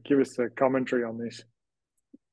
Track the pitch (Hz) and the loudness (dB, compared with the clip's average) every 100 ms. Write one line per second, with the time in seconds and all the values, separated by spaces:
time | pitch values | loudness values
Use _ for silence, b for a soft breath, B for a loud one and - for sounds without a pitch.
0 | - 139 131 - 117 - 131 131 127 127 | 0 2 2 0 -4 0 2 2 0 -2
1 | 117 113 117 - - _ _ _ _ _ | -2 -6 -8 -10 -18 _ _ _ _ _
2 | _ - _ | _ -20 _